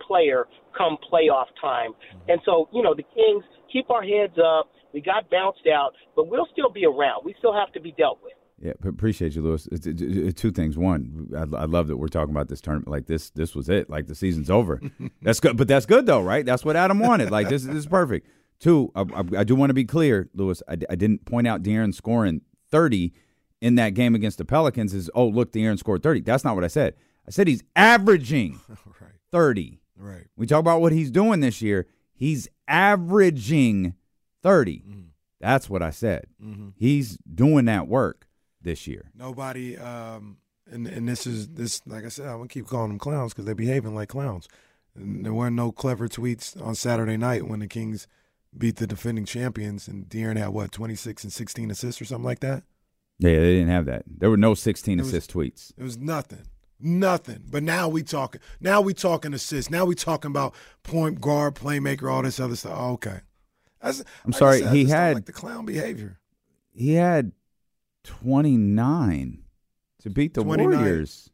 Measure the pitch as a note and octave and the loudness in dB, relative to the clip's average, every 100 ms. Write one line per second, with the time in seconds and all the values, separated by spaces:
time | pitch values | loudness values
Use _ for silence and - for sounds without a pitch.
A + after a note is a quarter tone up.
0 | - F#3 D#3 B2+ A#2+ - _ - F3 D3+ | 0 4 4 2 -2 -8 _ -2 -2 -2
1 | - E3+ D#3 C3+ B2 - D3 A#2+ A#2 - | 0 2 4 2 0 -6 -4 -4 -6 -10
2 | - F#2 B2 E3+ - E3 D#3 A3+ G3+ D3+ | -20 -8 -2 0 2 2 2 0 0 0
3 | - A#3 A3 G3+ - _ - B3+ - A#3+ | -2 2 2 2 -4 _ -8 -4 -2 -2
4 | G3 G#3 G3+ E3 E3 D#3+ - _ _ D3 | 0 0 2 2 4 2 0 _ _ -8
5 | D#3 G#3 F#3 F3+ F#3+ - D#3+ D3+ C#3 - | -2 -2 0 0 0 -2 2 2 0 -6
6 | _ - D#3+ B3 E4 - C4 G3+ E3 C3+ | _ -2 0 0 -2 0 -2 2 2 2
7 | C#3 A2 D3+ - A#3 G#3 G3 F#3 E3 D#3 | 0 -2 -8 -2 0 2 -2 -6 -6 0
8 | C#3+ B2 - - _ _ D#2+ - F#2+ - | 0 0 -10 -20 _ _ -10 -8 -8 -2
9 | G#2+ - E2 D2+ D#2 D#2+ - E2 D#2+ E2 | -2 0 -4 -2 -2 -2 -4 -8 -6 -6
10 | F2 F#2+ E2+ F2 A2+ F2+ D#2 D#2 F#2 D#2+ | -4 -2 -2 -2 -2 -2 -2 0 0 0
11 | B1 D#2 D2+ D2 D#2 C#2 D#2 F2 D2+ C2 | -4 -10 -10 -8 -6 -4 -2 0 0 -2
12 | D#2+ E2+ D2+ D2+ C2+ C#2 - D2+ - C#2+ | -4 -2 -2 -4 -6 -8 -6 -6 -4 -6
13 | C#2+ D#2+ - D2 D#2+ D2 C2+ F#2+ - D2+ | -4 -6 -6 -6 -6 -4 -2 0 -2 -6
14 | D2 D#2 G2 E2 D2 G#2 G2 B1+ C#2 - | -8 -4 -2 0 2 2 2 -2 -8 -12
15 | B2 - - A#2 D3+ A#2 B2+ C3+ - A#3+ | -14 -4 0 4 4 4 4 4 6 6
16 | A#3+ C3 F#2 B2+ B2 B2+ D3+ D#3+ F#3+ G3+ | 6 4 4 0 2 0 0 2 2 4
17 | A#3 A3 G#2 G#2+ G2+ C#3 C3 D3+ D3+ F#3 | 4 4 2 2 2 -2 -4 -8 0 0
18 | D3+ F#2 - _ _ _ E3 D#3+ A#2+ G2 | 2 -2 -8 _ _ _ 4 6 4 -2
19 | G2 F2+ F2 F#2+ A2 C3 C#3 C3 A#2+ D#3+ | -4 -4 -2 0 4 4 4 2 0 2
20 | D3+ G#2 - - F#2+ F2 - E2+ - F2 | 2 2 -2 -4 -2 -2 -6 -8 -6 0
21 | G#2 G#2 - A#2+ A#2 G2+ F#2 A2 A2 - | 0 0 -2 -2 0 0 -2 0 0 -4
22 | A2 A#2 G2+ D#2+ - _ _ D3+ E3 G#2 | -2 0 0 -2 -8 _ _ 2 4 2
23 | F2 - _ _ _ _ A#2+ A#2+ A2 G2 | -2 -6 _ _ _ _ 2 4 4 2
24 | B2 A2+ G#2+ - E2 D3+ D3+ A#2+ G#2 G2 | 2 2 0 -4 0 2 2 0 -4 -4
25 | E2 A#2+ A#2+ A2 A#2+ A2 A2 G2 - F#2 | -4 2 2 2 0 0 0 -2 -2 0
26 | D#3 B2+ - C3 C#3 G2 F2 D3+ A2 - | 0 0 0 0 0 0 0 0 0 -2
27 | _ _ - - F#3+ A#2+ - E3+ G#3+ A#3 | _ _ -4 0 2 2 0 6 8 8
28 | G3 F#3 B2 D3 F2+ - - A2 - - | 6 4 4 -2 -2 -6 -20 -20 -20 -20
29 | - _ _ F3 D#3 G#2 C#2 - _ - | -20 _ _ 2 4 2 -4 -12 _ -20
30 | G2+ F#2 - - A#2 D3 E3 E3 E3 D#3+ | -20 -20 -16 -6 2 4 4 4 4 4
31 | C#3+ B2 A3 G3 C3 G#2+ A2 G2 - _ | 2 2 4 4 0 0 -2 -2 -4 _
32 | _ - C#3 C#3+ - _ - D#3 G3 G3+ | _ -6 -2 -2 -6 _ -2 2 4 2
33 | E3+ G3+ F#3 C#3+ G#2 D#3 B2 G2+ F2+ F#2 | 2 4 4 2 0 4 4 2 -2 -6
34 | _ _ _ _ F3+ F#3 G2+ C#2+ G2 G2+ | _ _ _ _ 4 4 4 -4 -12 -20
35 | E2+ _ _ _ G#2 C3 - F#2+ E2 D#2 | -20 _ _ _ 0 0 0 -4 -4 -4
36 | A2+ F2 - _ G#2+ G#2 G2+ F#2+ A#2 C#3+ | -4 -4 -8 _ -18 -16 -16 -2 2 2
37 | A#2+ F#2 - D#2+ C#3 D3+ A#2 G#2 D2+ B2+ | -2 -10 -8 2 6 6 4 2 0 0
38 | G2 - _ _ _ _ F2 D#2+ - G1+ | -2 -4 _ _ _ _ -8 -8 -10 -14
39 | D#2+ G#2 B2+ B2+ C3+ B2+ B2 A#2+ B2 A#2+ | -16 -20 -16 -12 -12 -10 -12 -12 -14 -14
40 | A2+ A2 G#2 G2 _ _ _ A#2+ A#2 G2 | -14 -16 -18 -20 _ _ _ -12 -10 -8
41 | A#2 B2 B2+ A2+ G#2 A#2 A#2 - - A2 | -6 -6 -6 -8 -10 -10 -10 -10 -12 -16
42 | A2+ - C#3+ A#2 A#2+ C#3 A2 B2+ A2 G#2 | -14 -14 -12 -14 -14 -14 -8 -6 -6 -6
43 | C#3+ D3 A#2 - G#2 G#2 A#2 C3+ A2 G#2+ | -6 -4 -6 -8 -8 -4 -2 -2 -4 -8
44 | G#2 C3 C#3 F#2 - _ _ _ _ - | -8 -8 -8 -8 -14 _ _ _ _ -16
45 | G2 F#2+ G#2+ A2 A#2+ A#2 A#2+ - C3+ A#2 | -12 -8 -6 -4 -4 -2 -4 -4 -6 -4
46 | A#2 - B2 A2+ - F#3+ A2+ A2 B2 A#2 | -6 -6 -6 -6 -10 -12 -8 -6 -2 -2
47 | A2 A2 B2 A#2 - G#2+ G#2 A#2 A2 G#2+ | -2 -2 -2 -2 -4 -8 -10 -8 -8 -10
48 | - _ _ _ _ A#2 A#2 - A2+ G#2+ | -14 _ _ _ _ -6 -4 -2 -6 -6
49 | A#2 A2+ G2+ A#2+ B2 A2 G#2 G2+ - G2 | -6 -6 -6 -6 -6 -6 -8 -10 -12 -14
50 | - A2 A2 G#2+ G2+ G2+ G2+ - A2+ A2 | -10 -6 -4 -4 -4 -6 -8 -8 -10 -10
51 | A#2 G2+ G2+ - A2 - A2+ G2 B2 - | -12 -12 -12 -12 -12 -10 -8 -8 -8 -10
52 | A2 A#2+ B2 B2 C3 C3+ - _ _ _ | -10 -8 -6 -6 -6 -6 -10 _ _ _
53 | _ - F2 D#2+ F2 F2+ E2+ F2+ C#2 A1+ | _ 0 4 6 6 4 2 0 0 -6
54 | - D2+ G2 G#2+ A2 G#2 A2+ F#2+ - F2+ | -10 0 4 6 4 4 0 -2 -2 -2
55 | C3 E2+ - F2 C2+ - - - B2+ A#2 | -2 -4 -6 -6 -6 -8 -20 -16 -14 -10
56 | D3 D#3 - G#2 - - _ _ D#3+ F3 | -8 -8 -8 -16 -20 -20 _ _ -2 0
57 | F#3+ F3 - G#2 - D3 D#3 F3 E3+ D#3+ | 2 0 -4 -16 -10 -6 -2 -2 -2 -2
58 | C#3+ D3+ B2+ C#3 - - F#3 G#3 G3 F#3 | -4 -6 -6 -10 -20 -6 2 2 2 0
59 | F#3 D#3+ D3+ C#3 - C#3+ B2 E3+ F#3 F3 | 0 0 -4 -8 -6 -8 -4 0 0 0
60 | - D3+ D3 C#3+ C3+ - - _ - E3 | -2 -4 -4 -4 -4 -8 -20 _ -6 -2
61 | D#3+ D3 C#3+ D3 D3 C#3+ C#3+ C#3+ C#3 C3+ | -2 -2 0 0 0 -4 -4 -4 -2 -4
62 | C3+ C3 C3 B2+ B2+ A#2+ - G2 B2 B2 | -2 -2 -2 -4 -6 -6 -8 -6 -6 -6
63 | A2 F#2+ - _ _ _ _ _ - C4+ | -8 -12 -16 _ _ _ _ _ -8 -6
64 | - - - B2 C#3 C3 A2 C#3 C3+ D#3 | -10 -10 -4 4 6 6 4 4 4 4
65 | F3 B2 - - - A#2 A3 D#3 - F#3 | 2 0 -6 -14 -14 -12 -8 -6 -6 -8
66 | G2+ F#2 _ _ _ _ _ - C3 E3 | -12 -18 _ _ _ _ _ -4 2 4
67 | F3 E3 A2 - _ _ _ _ _ _ | 4 2 -2 -6 _ _ _ _ _ _
68 | - - A#2+ C3+ D3+ A#2+ G2+ G#2 B2+ E3 | -20 -8 0 2 4 4 4 2 2 2
69 | A#2 D2 C2 A#1+ - _ _ _ _ _ | 0 0 -4 -12 -20 _ _ _ _ _
70 | A2 G2 D3 - A2 D#3 F#4 E4+ G#2 D#2+ | -6 -2 -2 0 0 2 4 4 2 0
71 | D2 - _ | -4 -10 _